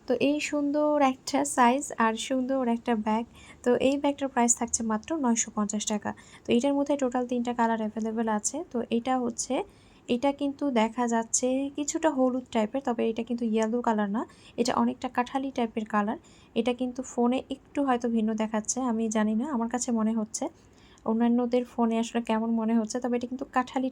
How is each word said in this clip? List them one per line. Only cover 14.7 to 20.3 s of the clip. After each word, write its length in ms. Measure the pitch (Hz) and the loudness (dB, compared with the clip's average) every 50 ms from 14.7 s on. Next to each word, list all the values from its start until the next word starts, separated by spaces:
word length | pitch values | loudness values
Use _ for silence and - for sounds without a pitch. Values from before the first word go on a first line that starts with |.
| - - | 2 2
অনেকটা 260 | 240 240 254 - - 254 254 | 0 0 0 -4 -6 -4 -2
কাঠালি 340 | 247 247 - - 269 269 277 262 | -2 -2 -2 -4 -4 -4 -4 -2
টাইপের 280 | - 240 226 - 226 214 - - | -2 -2 -2 -4 -6 -6 -2 -2
কালার। 240 | 208 208 208 254 339 - - - - - - - 233 | 0 0 0 -4 -6 -10 -18 -20 -20 -20 -4 -4 -2
এটা 140 | 226 247 247 247 | 0 0 -2 -2
কিন্তু 200 | 254 247 247 - 262 - | -4 -4 -4 -8 -10 -6
ফোনে 260 | - - 240 240 254 262 - - 269 | -2 0 2 2 2 0 -2 -6 -12
একটু 260 | - - - - 294 285 269 | -14 -14 -6 -4 -2 2 2
হয়তো 180 | 247 240 247 240 233 | 2 2 0 0 0
ভিন্ন 160 | 226 214 220 226 214 | 2 0 0 0 -2
দেখাচ্ছে, 360 | 220 214 220 214 214 - - 247 262 247 | -2 -2 -2 -4 -4 -4 -4 -2 -2 -2
আমি 140 | 226 220 226 220 226 | 0 0 -2 0 0
জানি 180 | 220 214 214 220 214 | 2 2 2 2 0
না, 60 | 247 320 294 | 0 0 -2
আমার 120 | 226 233 226 - | -2 -2 -2 -2
কাছে 140 | 247 - - 233 226 | -4 -2 0 0 0
মনে 140 | 220 214 226 226 | 2 0 0 0
হচ্ছে, 260 | 220 220 | -2 -4